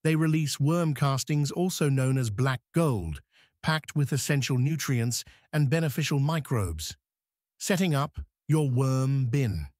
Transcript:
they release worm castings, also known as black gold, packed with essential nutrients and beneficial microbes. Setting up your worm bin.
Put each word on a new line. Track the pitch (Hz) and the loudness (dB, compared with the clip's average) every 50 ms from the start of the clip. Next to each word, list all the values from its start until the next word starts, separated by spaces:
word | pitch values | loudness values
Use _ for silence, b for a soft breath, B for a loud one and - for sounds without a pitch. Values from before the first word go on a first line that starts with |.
| - | 2
they | 156 160 | 2 2
release | 156 160 160 156 160 156 135 - - | 2 2 2 2 2 0 -2 0 0
worm | 139 147 165 175 170 160 143 | 2 2 2 2 0 0 0
castings, | 120 147 139 135 127 - - 151 147 143 139 | 0 0 0 0 -2 -2 0 0 0 0 0
also | - 170 180 185 - - 160 143 | 0 -2 -2 -2 0 0 0 0
known | 139 135 131 131 131 | 2 2 2 2 0
as | 135 123 110 | 0 0 -2
black | 101 98 127 135 131 - _ _ - | -2 0 -2 -2 -2 -4 _ _ 0
gold, | 170 170 151 123 98 85 80 76 - _ b b b b b b b | 2 2 2 0 -2 -4 -6 -8 -10 _ b b b b b b b
packed | - - 160 156 - - - | -2 -2 -2 -2 -2 -4 -2
with | 151 143 - | 0 0 0
essential | 151 131 - - 147 139 123 - 139 | 0 -2 0 0 0 0 2 0 0
nutrients | 123 127 147 165 147 - - 135 120 117 123 120 - - B B B B B - | 2 2 0 0 -2 -2 0 0 0 0 0 -2 -4 -8 B B B B B 0
and | 151 147 131 | 2 2 4
beneficial | 160 165 165 151 - - 147 - 156 139 | 2 2 0 0 0 -2 -2 0 0 0
microbes. | 135 147 165 160 135 - 131 113 98 87 80 78 78 - - _ _ _ _ _ _ _ _ _ _ _ _ _ | 0 0 0 -2 -2 -2 -2 -2 0 -2 -4 -6 -8 -10 -12 _ _ _ _ _ _ _ _ _ _ _ _ _
Setting | - - 202 170 190 175 147 | -2 0 2 2 2 2 2
up | 135 143 156 _ - - _ _ _ _ | 0 0 -2 _ -12 -14 _ _ _ _
your | - 147 156 151 135 | 0 2 2 2 2
worm | 123 123 135 131 131 131 131 131 139 135 131 | 0 0 0 2 0 0 0 0 0 0 0
bin. | 117 113 143 131 110 90 80 73 69 _ | 0 0 0 0 0 -2 -4 -8 -10 _